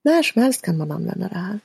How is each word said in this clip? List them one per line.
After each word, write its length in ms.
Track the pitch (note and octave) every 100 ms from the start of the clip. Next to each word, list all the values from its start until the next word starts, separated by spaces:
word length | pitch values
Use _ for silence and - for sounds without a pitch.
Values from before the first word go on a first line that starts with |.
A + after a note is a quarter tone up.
När 220 | D4 E4
som 180 | D4 -
helst 200 | C4 B3
kan 160 | - D#3+
man 140 | D3+
använda 360 | D#3 E3+ - F#3
det 80 | F#3
här. 220 | F#3 G#3+